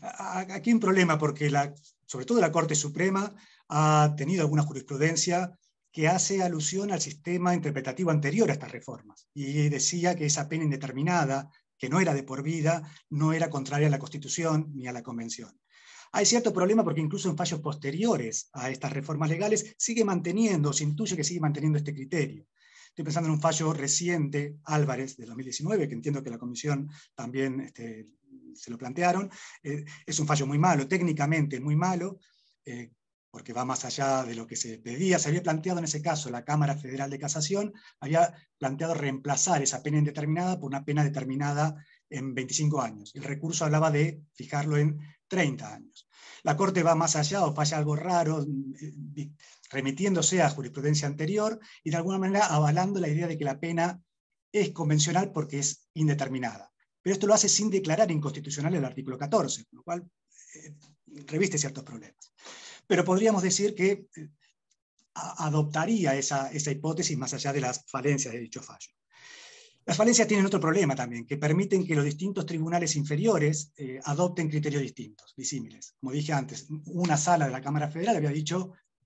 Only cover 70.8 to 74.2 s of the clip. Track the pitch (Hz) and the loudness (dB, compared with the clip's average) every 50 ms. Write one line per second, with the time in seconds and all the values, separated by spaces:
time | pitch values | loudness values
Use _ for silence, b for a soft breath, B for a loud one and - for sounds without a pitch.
70.8 | 190 147 135 123 123 117 120 117 117 - 147 147 147 151 156 180 202 190 196 190 | 4 2 2 -2 -4 -6 -6 -8 -8 -6 -6 -2 2 2 4 4 2 4 2 2
71.8 | 175 - 160 147 143 147 147 - 185 202 196 196 165 147 170 165 156 165 170 175 | 2 2 2 2 2 2 0 -2 -4 -4 -4 -4 -4 -4 -4 -4 -2 0 0 0
72.8 | 170 160 165 151 143 147 151 147 196 226 214 170 151 147 156 151 - - _ - | 0 0 0 -2 -2 -2 0 2 4 4 4 4 4 2 2 0 -4 -10 _ -12
73.8 | 147 131 127 135 135 147 143 151 | -10 -10 -10 -8 -4 -4 0 0